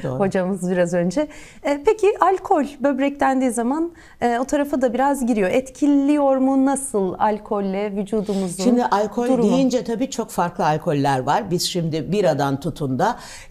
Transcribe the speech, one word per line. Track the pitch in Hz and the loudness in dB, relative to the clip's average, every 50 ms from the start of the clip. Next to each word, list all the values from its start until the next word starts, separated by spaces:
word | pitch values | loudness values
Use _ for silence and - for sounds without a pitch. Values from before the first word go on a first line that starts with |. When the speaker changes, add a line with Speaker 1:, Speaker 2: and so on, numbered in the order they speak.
| - | -6
Speaker 1:
Doğru. | 143 127 131 | -6 -2 0
Speaker 2:
hocamız | 202 190 185 190 180 185 202 180 180 180 | 0 0 0 0 0 -2 -2 -2 -2 0
biraz | 190 180 175 165 175 | 0 2 2 2 0
önce. | 175 175 180 180 285 302 302 - - - - - - - | 0 0 0 0 -2 -2 -2 -6 -14 -20 -20 -16 -8 -4
E, | 277 285 285 285 | -4 -4 0 2
peki | 415 427 427 - 392 494 - | 0 2 4 2 2 2 2
alkol | - 359 392 370 - - 392 311 269 285 - - | 2 0 0 0 0 0 0 0 0 -2 -4 -2
böbrek | 240 285 277 240 277 277 285 - | 0 0 0 0 0 -2 0 0
dendiği | 277 269 262 262 262 254 | 0 0 2 2 0 0
zaman, | 208 233 226 240 277 320 330 339 - - - - - - | 0 -2 -2 -2 -2 -2 -4 -6 -8 -12 -20 -20 -6 -2
e, | - 240 233 233 | -2 0 0 -2
o | 262 | -2
tarafa | - 302 285 285 285 311 262 262 | 0 0 0 0 0 0 0 0
da | 247 208 | 0 2
biraz | 247 269 285 285 277 247 | 2 2 0 0 0 0
giriyor. | 226 254 208 196 - | 0 2 2 2 2
Etkiliyor | - 262 262 262 - - 294 285 285 277 277 277 294 294 285 269 269 | 2 0 -2 -2 -4 0 2 4 4 4 4 4 2 4 4 4 4
mu? | 262 262 262 277 269 262 | 4 2 2 4 4 2
Nasıl | 277 277 262 269 - - 208 190 185 - - | 2 2 0 -2 -2 -2 -2 -2 -2 -2 0
alkolle | 208 214 214 208 208 - 220 202 196 196 190 196 208 214 196 | 0 0 0 -2 -4 -4 -4 -2 -2 -2 -2 -4 -4 -4 -4
vücudumuzun | 202 202 196 226 220 190 214 196 196 190 180 175 190 185 | -6 -4 -2 -2 -2 -2 -2 -2 -2 -2 -4 -4 -2 0
Speaker 1:
Şimdi | 247 240 247 240 | 2 2 2 2
alkol | - 190 202 214 208 - 240 240 247 | 2 2 0 0 0 -2 -2 0 2
Speaker 2:
durumu? | 262 240 233 | 2 4 4
Speaker 1:
deyince | 208 247 262 269 254 247 247 190 | 4 4 4 2 2 2 0 -2
tabii | - 233 202 269 262 | -2 -2 -2 -2 -4
çok | - - - - | -4 -4 -6 -4
farklı | - - 175 175 - - 185 | -2 -2 -2 -2 -2 0 0
alkoller | 151 156 156 - 170 151 143 135 143 139 131 | 2 2 0 0 0 0 2 2 2 0 0
var. | 127 127 156 202 226 185 | 0 0 0 0 0 -2
Biz | 165 170 - | -2 -2 -2
şimdi | - - 180 165 165 147 160 - - 180 | -2 -2 -2 -2 -2 -2 -4 -2 -2 0
biradan | 208 190 165 151 139 143 139 139 135 | 2 2 2 2 2 0 0 -2 -2
tutun | - 175 - - 156 131 131 123 | -4 -6 -6 -4 -4 -4 -2 0
da, | 170 220 240 - - - - - - - | 0 0 -2 -4 -8 -18 -18 -18 -18 -8